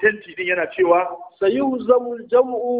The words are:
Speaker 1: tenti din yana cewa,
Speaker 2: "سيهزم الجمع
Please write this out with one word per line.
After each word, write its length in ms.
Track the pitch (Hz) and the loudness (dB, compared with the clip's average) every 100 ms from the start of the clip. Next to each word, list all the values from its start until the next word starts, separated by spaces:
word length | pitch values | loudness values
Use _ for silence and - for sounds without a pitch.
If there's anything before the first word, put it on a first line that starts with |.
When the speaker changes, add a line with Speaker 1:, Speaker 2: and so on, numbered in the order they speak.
Speaker 1:
tenti 320 | 208 208 180 | -2 -2 -8
din 120 | 165 180 | -8 -4
yana 180 | 180 160 | -2 -2
cewa, 320 | - 175 175 180 170 - - | 0 4 4 0 -8 -18 -2
Speaker 2:
"سيهزم 760 | 196 247 277 254 214 247 240 | 0 0 -2 0 2 2 0
الجمع 460 | 233 214 247 254 240 240 | -10 0 0 0 -4 -4